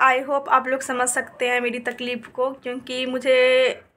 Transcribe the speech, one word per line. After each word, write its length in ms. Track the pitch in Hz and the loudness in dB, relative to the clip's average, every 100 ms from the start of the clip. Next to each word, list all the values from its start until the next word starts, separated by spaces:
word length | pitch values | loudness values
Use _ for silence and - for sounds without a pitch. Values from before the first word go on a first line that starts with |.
I 120 | 262 254 269 | 4 2 0
hope 240 | 277 277 | -4 2
आप 180 | 262 254 | 0 2
लोग 140 | 262 | -4
समझ 280 | 269 247 247 | -4 -2 -2
सकते 400 | 262 240 - 247 | -2 -6 -6 -2
हैं 100 | 247 | 0
मेरी 180 | 240 240 | -2 -4
तकलीफ़ 480 | 240 240 247 240 - | -8 -8 -8 -8 -10
को, 220 | - 254 | -4 -4
क्योंकि 520 | 269 247 247 247 254 254 | -4 -10 -10 -8 -6 -4
मुझे 760 | 254 262 254 254 254 254 - - | -2 2 4 6 4 2 0 -12